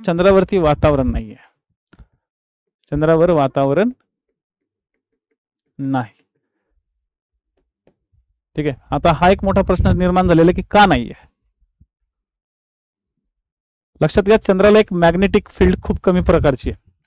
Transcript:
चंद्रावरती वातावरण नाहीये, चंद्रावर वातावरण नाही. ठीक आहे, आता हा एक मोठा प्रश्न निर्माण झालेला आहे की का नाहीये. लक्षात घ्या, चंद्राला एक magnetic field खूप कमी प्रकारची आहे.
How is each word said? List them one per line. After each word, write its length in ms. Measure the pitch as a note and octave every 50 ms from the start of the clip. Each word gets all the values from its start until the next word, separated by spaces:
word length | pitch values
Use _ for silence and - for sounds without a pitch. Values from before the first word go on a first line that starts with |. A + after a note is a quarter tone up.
| -
चंद्रावरती 520 | F#3+ E3+ E3+ F3+ G3 G3 F#3+ F#3 - G#3 F#3+
वातावरण 520 | E3 D3+ D3 - - D#3 D3 C3+ C3 B2
नाहीये, 260 | A#2 A2+ A2+ G#2+ G#2+ - _ _ _ _ _ _ _ _ _ _ _ - - _ _ _ _ _ _ _ _ _ _ _ _ _ _ _ _ -
चंद्रावर 380 | D3+ C#3+ D#3 D#3 E3 D#3+ E3 F#3
वातावरण 600 | F3 D3+ C#3 C3 - C#3+ C#3 C3+ C#3+ E3+ G#3 B3 B3 _ _ _ _ _ _ _ _ _ _ _ _ _ _ _ _ _ _ _ _ _ _ _ _ _ _ _ _ _ _ _ _ _ _ _ _ -
नाही. 440 | C#3 C3+ C3+ C3 A#2+ A2 _ _ _ _ _ _ _ _ _ _ _ _ _ _ _ _ _ _ _ _ _ _ _ _ _ _ _ _ _ _ _ _ _ _ _ _ _ _ _ _ _ _ _ _ _ _ _ _ -
ठीक 100 | D#3 D3
आहे, 80 | D3 B2+ - _ -
आता 220 | - - - E3+
हा 180 | D#3+ - F3 F3+
एक 140 | G3+ - -
मोठा 180 | F#3+ F#3+ G3
प्रश्न 340 | F#3 - F#3 E3+ - G3 F3+ F3
निर्माण 280 | F3+ F3+ F3+ F#3 F#3
झालेला 240 | F#3+ E3+ D#3+ E3 F3
आहे 40 | F3+
की 80 | - F3+ -
का 160 | - G#3 G#3
नाहीये. 280 | F#3 D3+ B2 A#2 G2 F2+ - _ _ _ _ _ _ _ _ _ _ _ _ _ _ _ _ _ _ _ _ _ _ _ _ _ _ _ _ _ _ _ _ _ _ _ _ _ _ _ _ _ _ _ _ _ _ _ _ _ _ _ _ _ _ _ -
लक्षात 220 | D3+ D#3 - G#3
घ्या, 140 | F#3+ G3 A3
चंद्राला 420 | G#3+ - - F#3+ F#3 G3 G#3 G#3 G#3+
एक 140 | G#3+ -
magnetic 560 | F#3+ F3 E3+ E3 E3+ F#3 G3 F#3+ - G3+ - -
field 340 | - - F#3+ F3+ F3+ -
खूप 180 | - - F3 - -
कमी 160 | G3 F3+ F3+
प्रकारची 500 | F3 - F3 D#3 C#3 D3 C3+ - - B2+
आहे. 80 | G#2 - _ _ _ _ _